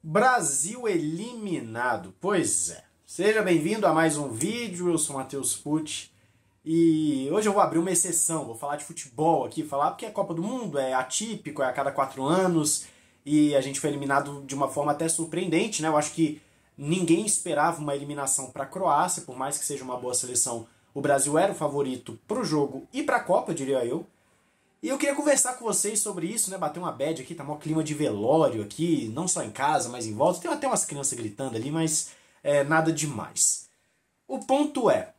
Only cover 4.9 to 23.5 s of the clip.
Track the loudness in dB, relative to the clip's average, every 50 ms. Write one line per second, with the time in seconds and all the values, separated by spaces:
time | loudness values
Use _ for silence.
4.9 | 2 2 0 -2 -4 -6 -6 -6 -6 -4 -2 -4 -4 -4 -2 0 0 0 0 -4
5.9 | -8 -10 -10 -14 _ _ _ _ _ _ _ _ _ _ _ 0 4 6 6 6
6.9 | 6 4 2 2 0 0 0 0 0 2 2 4 4 4 4 4 4 2 2 2
7.9 | 2 0 0 0 0 0 0 0 0 -2 -4 -6 -10 -8 -4 -4 -4 -6 -6 -12
8.9 | -12 -14 -14 -12 -4 2 4 4 4 4 0 -2 -6 -8 -6 -4 -2 0 0 0
9.9 | 0 -4 -12 -8 -4 -4 -4 -2 -2 -4 -4 -4 -4 -4 -6 -2 -2 0 0 2
10.9 | 0 0 0 0 -4 -4 -4 -4 -8 -8 -8 -8 -4 -2 -2 -2 0 0 -2 -2
11.9 | 0 0 -2 -2 -2 -4 0 2 2 4 4 4 4 2 2 2 0 -2 -4 -10
12.9 | -20 _ _ _ _ _ _ 2 4 6 6 6 6 4 2 2 -4 -2 -2 -2
13.9 | -2 -2 -2 2 2 2 0 0 -10 -12 -10 -8 -2 -2 -2 0 0 0 0 0
14.9 | 0 0 0 -2 0 -2 -2 -4 -4 -4 -2 2 2 2 2 0 -2 -2 0 2
15.9 | 2 2 2 0 0 0 0 0 0 -6 _ _ _ _ _ _ _ -10 -2 -2
16.9 | 0 0 4 4 4 4 4 0 -2 -2 -2 -2 2 2 2 2 2 0 -4 -4
17.9 | -4 -4 -4 -6 -6 -4 -2 -2 -2 -2 -2 -8 -8 -8 -8 -8 -4 -2 2 4
18.9 | 4 4 4 2 -2 -6 -6 -10 -8 -6 -4 -4 -4 -4 -4 -4 -6 -6 -6 -6
19.9 | -8 -6 -4 -2 -2 -2 -4 -2 -2 -2 0 0 -2 -6 -8 -12 _ _ _ _
20.9 | _ -2 2 2 4 4 4 2 2 2 2 2 0 -2 -4 -2 0 0 -2 -2
21.9 | -4 -8 -8 -14 -16 -16 _ -6 -4 -4 -2 0 2 0 0 0 -4 -10 -14 _
22.9 | -6 -4 0 2 0 0 2 2 2 2 2 -2